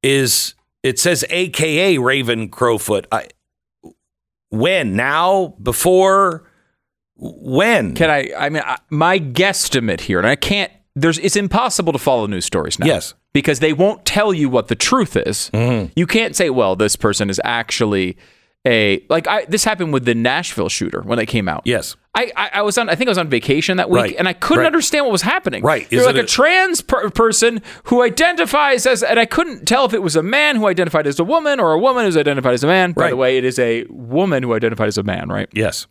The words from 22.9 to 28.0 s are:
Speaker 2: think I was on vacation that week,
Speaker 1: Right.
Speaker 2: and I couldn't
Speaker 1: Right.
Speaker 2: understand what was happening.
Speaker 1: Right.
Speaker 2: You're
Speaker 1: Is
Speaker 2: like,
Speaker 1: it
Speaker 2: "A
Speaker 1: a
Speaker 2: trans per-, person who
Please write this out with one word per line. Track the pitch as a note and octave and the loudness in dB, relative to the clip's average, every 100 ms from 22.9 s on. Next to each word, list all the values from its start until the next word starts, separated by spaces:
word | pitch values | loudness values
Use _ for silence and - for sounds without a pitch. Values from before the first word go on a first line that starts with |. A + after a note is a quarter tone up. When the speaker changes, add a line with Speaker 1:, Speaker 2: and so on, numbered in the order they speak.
| E3+ | -2
Speaker 2:
think | B3+ | 0
I | |
was | F#3 | 0
on | D#3+ | 0
vacation | B2 B2 C#3+ - F#3 | -2 0 0 0 -2
that | - | 2
week, | D3 | 0
Speaker 1:
Right. | A2 - | 0 -2
Speaker 2:
and | F#3 | -4
I | |
couldn't | F3 - E4 | -2 0 2
Speaker 1:
Right. | D#4+ | 2
Speaker 2:
understand | D#4+ - D4+ | 0 0 0
what | C#4 | 0
was | F#3+ | 0
happening. | F#3+ F4+ - G#2+ | 0 -2 -4 -2
Speaker 1:
Right. | C3 D3+ - | 0 -2 0
Speaker 2:
You're | A#3+ | 2
Speaker 1:
Is | B3 | 4
Speaker 2:
like, | B3 | 2
Speaker 1:
it | |
Speaker 2:
"A | |
Speaker 1:
a | - | 0
Speaker 2:
trans | - D4 F#4 F#4 E4+ | 2 4 4 2 -2
per-, | - B3+ G#3 | -2 -2 0
person | - A3+ - A#3 A3+ - - | 2 2 4 0 0 -12 -18
who | - B3 | 0 2